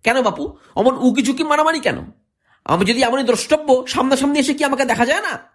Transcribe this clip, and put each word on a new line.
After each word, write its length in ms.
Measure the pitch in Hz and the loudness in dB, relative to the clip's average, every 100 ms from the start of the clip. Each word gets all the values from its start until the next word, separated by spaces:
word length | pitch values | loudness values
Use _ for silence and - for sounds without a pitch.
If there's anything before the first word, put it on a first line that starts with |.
কেন 200 | - 262 | 0 2
বাপু, 360 | 233 - - - _ | 0 -2 -10 -12 _
অমন 240 | - 233 254 | 0 0 2
উকিঝুঁকি 460 | 254 220 240 262 | 2 2 -2 -2
মারামারি 360 | 311 294 311 320 | 0 2 2 0
কেন? 180 | 233 123 143 - _ _ _ _ | -2 -4 -10 -20 _ _ _ _
আমি 200 | - 165 | -4 0
যদি 180 | 190 240 | 0 2
এমনই 220 | 247 262 | 0 0
দ্রষ্টব্য, 640 | 240 240 - 302 302 254 254 | 0 0 0 -2 2 2 2
সামনাসামনি 520 | - 262 262 277 285 | -2 0 2 2 0
এসে 160 | 269 | 0
কি 100 | 294 | 0
আমাকে 200 | 285 269 | -2 0
দেখা 220 | 262 180 240 | -2 0 0
যায় 160 | 330 | 0
না? 160 | 415 - - | -2 -10 -14